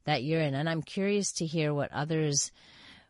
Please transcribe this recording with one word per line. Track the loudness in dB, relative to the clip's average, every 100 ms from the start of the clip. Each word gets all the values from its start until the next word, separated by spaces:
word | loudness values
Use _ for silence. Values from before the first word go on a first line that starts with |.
| -2
that | 0
you're | 2 0
in. | 2
And | 0 0
I'm | -2
curious | -4 -2 0 2 0
to | -2 -2
hear | 0 0
what | 0 -2
others | -2 -2 2 2 2 -2 -6 -20 -20 -20 -20 -20